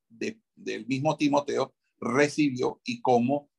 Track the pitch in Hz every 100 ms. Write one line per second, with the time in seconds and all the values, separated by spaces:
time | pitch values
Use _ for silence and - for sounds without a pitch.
0 | _ 113 110 - _ - 104 107 110 131
1 | 156 147 147 143 - 120 131 _ _ -
2 | 117 127 147 156 143 127 131 - - 120
3 | 131 120 123 143 -